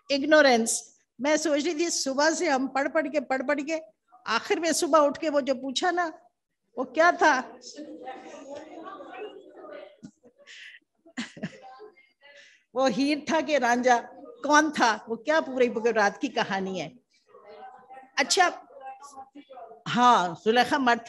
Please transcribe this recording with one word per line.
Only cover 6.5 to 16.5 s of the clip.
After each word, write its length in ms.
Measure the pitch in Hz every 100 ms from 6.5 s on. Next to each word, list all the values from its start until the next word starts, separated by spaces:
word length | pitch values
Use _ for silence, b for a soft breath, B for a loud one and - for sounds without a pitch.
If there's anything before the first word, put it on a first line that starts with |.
| _ _ -
वो 60 |
क्या 280 | 262 311 339
था? 280 | 339 339 254 - - - 277 - - 254 254 - 294 269 294 302 311 370 - - - 427 - - - - - - - - _ 494 _ B B B B _ _ 330 - - - 196 - 392 392 427 _ _ _ 285 b b b _ 240
वो 120 | 262
हीर 380 | 208 277 294 -
था 100 | 320
कि 160 | 285 285
रांझा? 520 | 240 240 247 240 233 -
कौन 540 | - - 277 294 311
था 340 | 294 240 214 -
वो? 60 | 226
क्या 260 | 294 311
पूरी 320 | 277 254 247 220 233
रात 260 | 220 202 202
की 60 | 285
कहानी 520 | 233 170